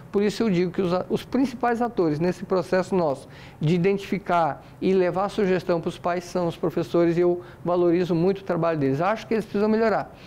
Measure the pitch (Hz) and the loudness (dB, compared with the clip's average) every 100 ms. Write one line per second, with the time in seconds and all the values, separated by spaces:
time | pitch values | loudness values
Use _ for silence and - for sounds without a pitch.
0 | - 196 208 - 226 175 180 180 180 180 | -4 0 0 0 0 2 0 0 0 -2
1 | - 220 - 247 269 226 240 233 240 208 | -2 -4 -2 0 0 0 -2 0 -2 0
2 | 165 147 175 175 - 185 175 185 180 190 | 0 0 -2 -2 -2 -2 0 -2 0 0
3 | 160 131 - - - - 156 180 185 196 | 0 -2 -8 -20 -18 -4 0 2 2 0
4 | - 196 - 175 156 135 - - 185 190 | -2 -6 0 2 0 -2 -12 -4 2 4
5 | 180 170 196 - 190 185 - 170 175 - | 2 0 -2 0 0 2 0 -2 -2 -4
6 | 180 180 - 185 170 - 170 170 160 175 | -4 -4 -4 -2 -2 -2 -2 -2 0 2
7 | 170 170 175 175 - - 170 180 175 170 | 4 4 2 0 -6 -8 -2 2 2 2
8 | 175 165 180 196 - 175 165 160 135 135 | 2 2 0 0 -2 0 0 0 0 0
9 | 185 220 - 226 220 208 214 220 226 175 | 0 -2 -2 -4 -2 0 2 2 2 0
10 | 135 - | -4 -12